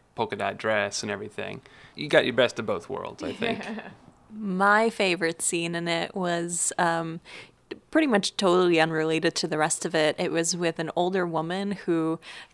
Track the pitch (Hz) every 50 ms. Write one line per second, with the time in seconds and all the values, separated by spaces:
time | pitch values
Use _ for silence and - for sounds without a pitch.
0 | _ _ _ - 113 104 104 101 101 98 101 101 - 110 110 104 101 101 - -
1 | - 107 101 98 107 107 - - 98 98 101 104 - - - - - - - -
2 | 147 147 165 151 - 123 117 123 123 117 - - 113 107 101 87 - - 98 87
3 | - - - - - - - - - - - - - 208 220 220 - - - -
4 | - - - _ _ - 214 214 220 196 185 185 196 202 208 214 226 226 220 -
5 | 208 185 170 170 165 165 165 - - - 170 170 170 170 170 170 170 170 165 165
6 | 170 - - 196 180 175 170 170 170 175 175 165 - - - - 180 170 165 165
7 | 165 165 160 175 - - - - - - _ _ _ - - - _ _ - 311
8 | 320 277 220 202 185 - - - 202 180 175 185 185 175 170 160 160 160 160 160
9 | 156 160 160 160 160 165 - - - 160 165 151 156 165 - - - 170 170 160
10 | 151 151 - - 180 - 156 165 165 170 175 170 175 165 160 - 160 156 - 175
11 | 175 185 190 190 180 170 160 156 160 165 180 190 202 202 196 - - 185 170 165
12 | 160 160 165 165 - - - - - -